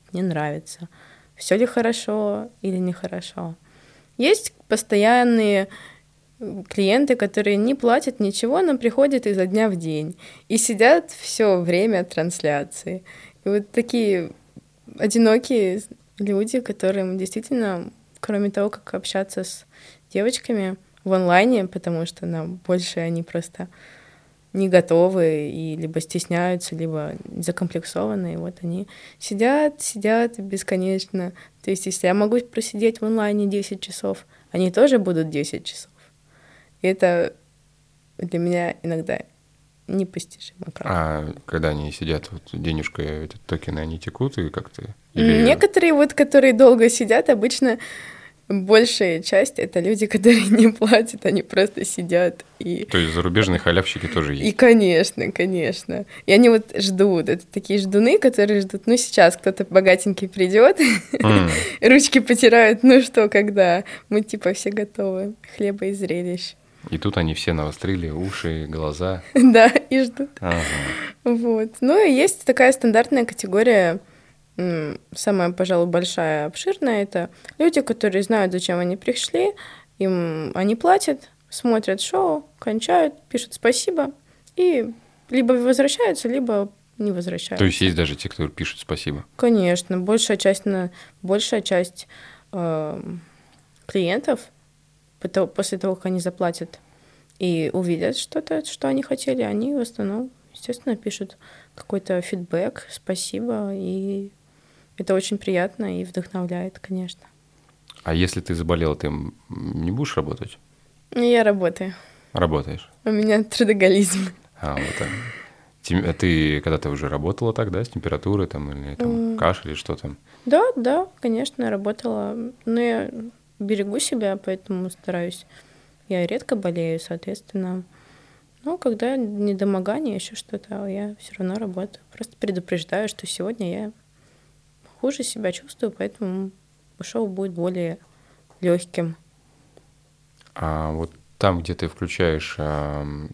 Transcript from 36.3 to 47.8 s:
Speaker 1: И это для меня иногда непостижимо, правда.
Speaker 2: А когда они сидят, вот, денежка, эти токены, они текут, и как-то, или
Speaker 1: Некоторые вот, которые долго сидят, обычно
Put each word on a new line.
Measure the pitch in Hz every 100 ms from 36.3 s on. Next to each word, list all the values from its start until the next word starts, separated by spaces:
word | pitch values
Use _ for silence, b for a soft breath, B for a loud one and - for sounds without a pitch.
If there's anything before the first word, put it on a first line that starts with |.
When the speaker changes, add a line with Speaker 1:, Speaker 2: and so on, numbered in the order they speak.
| b b b b _
Speaker 1:
И | 185
это | 190 185 175 - - _ _ _ _ _ _ _ -
для | 175 170
меня | 175 175 175 -
иногда | 170 165 170 - - _ _ _ _ _ -
непостижимо, | 190 185 175 - - - - -
правда. | - - 87
Speaker 2:
А | 80 76 76 - -
когда | 80 78
они | 76 73
сидят, | - 80 78 -
вот, | 87 -
денежка, | 82 80 78 73 -
эти | 76 78 78 - -
токены, | 85 - 78
они | 80 80
текут, | - - 127 -
и | 80
как-то, | - - - - - _
или | - 226 220
Speaker 1:
Некоторые | 233 320 403 381 339
вот, | 294 294
которые | - 285 277 262
долго | 226 262 240 233
сидят, | 233 220 226 240
обычно | 226 233 - 254 226